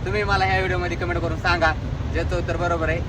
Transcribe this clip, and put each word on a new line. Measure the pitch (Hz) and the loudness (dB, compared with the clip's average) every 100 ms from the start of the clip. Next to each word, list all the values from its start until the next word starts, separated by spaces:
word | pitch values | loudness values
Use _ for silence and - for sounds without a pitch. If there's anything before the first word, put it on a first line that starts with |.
| 185 | -2
तुम्ही | 208 | 0
मला | 202 196 190 | 2 2 4
ह्या | 190 | 2
व्हिडिओमध्ये | 185 180 175 - | 2 0 -2 -2
कमेंट | 175 170 | -2 0
करून | 165 160 | 0 0
सांगा, | 185 175 165 151 - - - | 0 2 2 2 -2 -4 -2
जे | 165 | -2
तो | 170 175 170 | 0 -2 -2
तर | 165 | -2
बरोबर | 175 165 160 | 0 0 0
आहे | 165 | 0